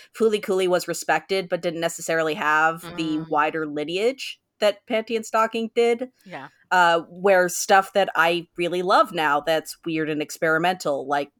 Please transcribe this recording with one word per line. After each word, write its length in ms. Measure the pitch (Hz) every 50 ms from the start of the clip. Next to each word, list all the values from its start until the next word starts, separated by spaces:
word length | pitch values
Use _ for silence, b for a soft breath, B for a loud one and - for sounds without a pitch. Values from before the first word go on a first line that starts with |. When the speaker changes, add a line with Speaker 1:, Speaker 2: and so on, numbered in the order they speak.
| B B -
Speaker 1:
Fooly 240 | - 220 226 214 208
Cooly 260 | - - 190 190 190
was 200 | 180 180 175 -
respected, 600 | - 165 - - - 156 156 - - 190 190 180
but 140 | 180 185 170
didn't 180 | 175 175 156 165
necessarily 520 | 165 170 - - - - 165 165 160 160 151
have 460 | 147 151 151 151 156 160 165 165 165 170 170 -
the 200 | 165 165 156 156
Speaker 2:
Mm. 120 | 156 165 156
Speaker 1:
wider 360 | 151 147 151 156 156 160 160
lineage 760 | 151 147 147 147 156 175 185 214 247 269 277 - - - - _ _ _ _
that 260 | 214 208 - - _
Panty 280 | - 233 220 220 - 233
and 80 | 220 220
Stocking 440 | - - 220 220 220 - 226 226 220 -
did. 340 | 233 233 233 240 233 254 254 _ _ _
Speaker 2:
Yeah. 220 | 190 170 139 131 147 b b b -
Speaker 1:
Uh, 300 | 185 180 175 170 170 170 156 -
where 380 | 175 185 180 202 190 180 180
stuff 460 | 170 - - - - 202 190 190 - -
that 160 | 202 185 - -
I 320 | 156 165 170 175 170 165 - _
really 240 | - 175 165 175 180
love 320 | 180 185 220 302 311 208 180
now 260 | 170 156 147 143 147
that's 380 | 147 165 160 156 151 - - - -
weird 240 | 170 160 156 156 151
and 120 | 156 147
experimental, 840 | 147 - - - 170 160 160 160 170 180 185 180 - 160 143 135 131
like 240 | 135 143 143 143 - _